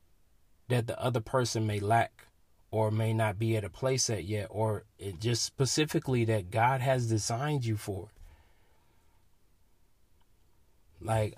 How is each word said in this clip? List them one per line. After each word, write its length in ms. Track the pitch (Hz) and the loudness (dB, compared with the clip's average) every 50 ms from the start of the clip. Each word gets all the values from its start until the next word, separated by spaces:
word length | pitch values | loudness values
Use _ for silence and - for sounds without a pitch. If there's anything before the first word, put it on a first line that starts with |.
| _ _ _ _ _ _ _ _ _ _ _ _ _ | _ _ _ _ _ _ _ _ _ _ _ _ _
that 200 | - 123 120 117 | 0 0 0 0
the 120 | 120 - - | -2 -4 -4
other 180 | - 127 120 120 | -2 -2 -2 -2
person 460 | 110 - - 127 123 - - 117 110 | -2 0 0 0 0 0 0 0 0
may 140 | 107 104 101 | 0 -2 0
lack 480 | 98 101 113 117 - - _ - - - _ _ _ _ _ _ _ - | 2 4 4 4 4 0 _ -16 -20 -20 _ _ _ _ _ _ _ -4
or 200 | - 110 110 107 | 0 0 2 2
may 220 | 110 110 113 113 110 | 2 2 2 2 2
not 260 | 110 110 107 92 101 | 2 2 0 0 0
be 180 | 113 113 113 | 0 2 2
at 60 | 107 104 | 0 -2
a 60 | 90 | -4
place 400 | - - 131 131 135 127 - - | -6 -2 -2 0 0 0 0 0
at 140 | 113 95 80 | -2 -2 -2
yet, 240 | 98 107 104 98 - | -4 -4 -4 -4 -4
or 320 | - 107 110 110 104 92 - _ _ - | -2 -2 0 0 -2 -4 -6 _ _ -12
it 200 | 95 101 92 78 | -10 -10 -8 -4
just 240 | 110 120 117 - - | -2 0 0 0 -2
specifically 800 | - - - 135 123 - 151 151 147 - 160 - 135 127 120 113 | -4 -2 0 0 0 2 0 0 2 0 -2 0 0 2 2 2
that 260 | 110 110 104 87 90 | 2 2 0 0 -2
God 300 | 107 110 117 127 135 127 | 0 2 4 4 2 2
has 260 | 123 135 131 127 120 | 2 2 2 2 2
designed 580 | 113 113 107 - - 117 117 143 151 151 139 120 | 2 2 0 0 0 -2 -2 -2 -2 -2 -2 0
you 100 | 113 107 | -2 -2
for. 340 | 104 - 104 98 95 87 - - - - - - - - - - - - _ - _ _ _ _ _ _ - _ - _ _ _ _ _ _ _ _ _ _ _ _ _ _ _ _ _ _ _ _ - _ _ _ _ _ _ _ - _ _ _ _ _ - - | -4 -4 -6 -8 -8 -10 -12 -18 -20 -20 -20 -20 -20 -20 -20 -20 -20 -20 _ -20 _ _ _ _ _ _ -20 _ -20 _ _ _ _ _ _ _ _ _ _ _ _ _ _ _ _ _ _ _ _ -20 _ _ _ _ _ _ _ -20 _ _ _ _ _ -18 -10
Like, 320 | - 110 113 110 107 101 - | -4 0 0 2 0 0 -2